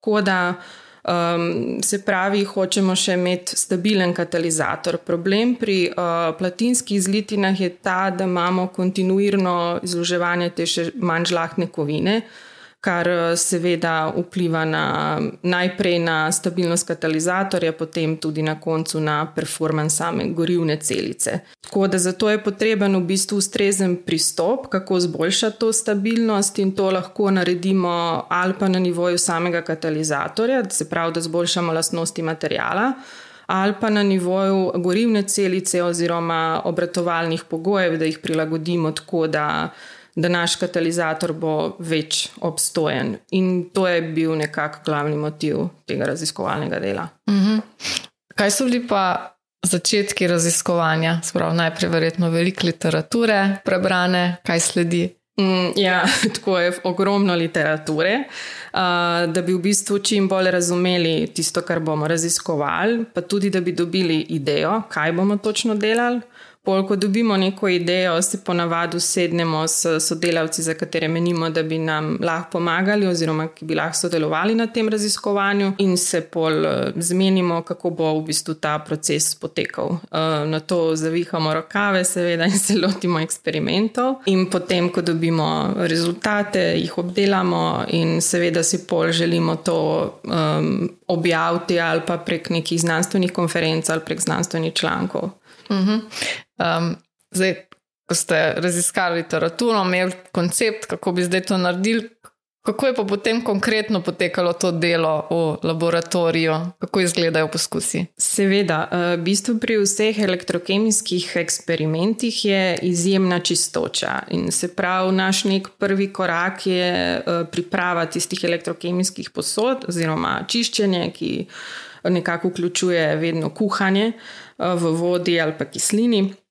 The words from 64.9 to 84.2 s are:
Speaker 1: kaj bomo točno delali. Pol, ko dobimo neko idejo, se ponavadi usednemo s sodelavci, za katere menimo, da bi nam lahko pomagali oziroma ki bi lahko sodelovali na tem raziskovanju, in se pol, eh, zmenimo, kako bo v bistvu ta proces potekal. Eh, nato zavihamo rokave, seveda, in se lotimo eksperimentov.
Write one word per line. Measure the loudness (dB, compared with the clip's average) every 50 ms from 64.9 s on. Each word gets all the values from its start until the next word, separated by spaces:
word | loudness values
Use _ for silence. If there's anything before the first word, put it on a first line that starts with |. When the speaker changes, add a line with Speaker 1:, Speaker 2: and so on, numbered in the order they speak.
Speaker 1:
kaj | -4 -2 0 0 0
bomo | 2 2 0 0
točno | 0 -2 -2 -2 0 0 0 0 0
delali. | 0 2 2 2 2 0 0 -2 -4 -8 _ -20 -20 -20 -20 _ _ 0
Pol, | 2 2 2
ko | 2 0
dobimo | 0 0 0 2 2 2 2 4
neko | 4 2 2 0 0 0 2
idejo, | 2 2 2 2 2 2 2 2 2 2 0
se | 0 -2 -4 -4
ponavadi | -2 0 0 0 0 0 0 0 -2 -2
usednemo | -2 -2 0 0 2 0 2 2 0 0 2 0 0 0 0
s | 0 0 0 2 0 2
sodelavci, | 0 0 -2 0 0 0 2 2 0 0 -2 -4 -2
za | -4 -2
katere | -4 -6 -4 -2 -2 -2 0
menimo, | 0 0 0 0 0 0 0 0
da | 0 -2 -2
bi | 0 -2 -2
nam | -2 0 -2 -2 -2 -2 -4 -2
lahko | -2 -2 -2 -4 -6 -6
pomagali | -4 -2 -2 0 0 0 2 2 2 2 2
oziroma | 2 0 0 0 0 0 -2 -2 -4
ki | -8 -12 -6
bi | -4 -2
lahko | -2 -2 -2 -2
sodelovali | -2 -2 -2 0 0 0 0 0 0 0 2 2
na | 2 0
tem | 0 0 -2 0 0
raziskovanju, | 0 -2 -2 -2 -2 -2 -2 -2 0 2 2 2 2 2 2 0 0 2
in | 2 2 4
se | 2 2 0 0 -2
pol, | -2 -2 -2 0 0 2 2 2 2
eh, | 0 0 0 0 -2 -2
zmenimo, | -2 -2 0 0 2 2 4 4 4 2 2 0 -2 -4
kako | -6 -10 -4 -4 -4
bo | -2 0 0 0 0 0
v | -2
bistvu | -2 -4 -4 -2 -4 -6
ta | -4 -2 -2 -2 -2
proces | -2 -4 -6 -4 -2 -2 0 0 0 -2 -2
potekal. | -4 -8 -8 -4 -4 -4 -4 -4 -6 -4 -2 -4 -4 -6 -6 -4
Eh, | -2 0 0 0 0 -2
nato | -2 -2 -4 -2 -2 0 0 2 2 0
zavihamo | 0 -2 -2 -2 -2 -4 -2 -2 -2 0 0 0
rokave, | -2 -4 -2 -2 0 0 2 2 2 2
seveda, | 0 0 0 0 0 0 2 2
in | 2 2 2
se | 2 2 2
lotimo | 2 2 2 0 0 0 0 0 0
eksperimentov. | 0 -2 -4 -4 _ -4 -2 -2 0 0 2 2 0 0 0 0 0 0 -2 -2